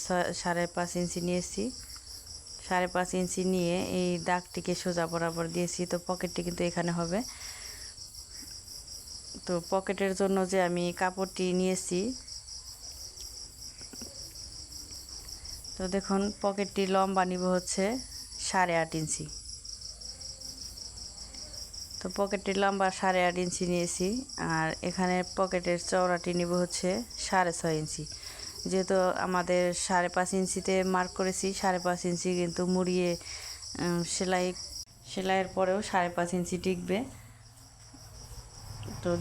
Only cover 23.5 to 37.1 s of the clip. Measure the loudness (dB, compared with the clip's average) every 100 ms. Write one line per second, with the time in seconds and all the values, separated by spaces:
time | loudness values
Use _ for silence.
23.5 | 0 2 2 2 0 0 0 -4 -4 0
24.5 | 2 2 0 -2 2 4 4 0 0 2
25.5 | 2 2 0 2 4 4 2 2 2 2
26.5 | 2 2 0 0 0 -2 -6 2 4 4
27.5 | 2 2 2 0 -4 -8 -10 -14 -12 -12
28.5 | -8 0 0 4 4 4 4 2 2 4
29.5 | 4 4 2 4 4 4 2 2 2 2
30.5 | 0 2 4 4 2 2 0 0 2 0
31.5 | 2 2 4 2 0 0 0 2 2 2
32.5 | 2 4 4 4 4 4 0 -4 -10 -10
33.5 | -12 -8 -2 0 2 0 0 2 4 2
34.5 | -2 -8 -10 -12 -16 -8 -2 2 4 4
35.5 | 2 4 4 2 2 2 2 0 0 0
36.5 | 0 0 0 0 0 -2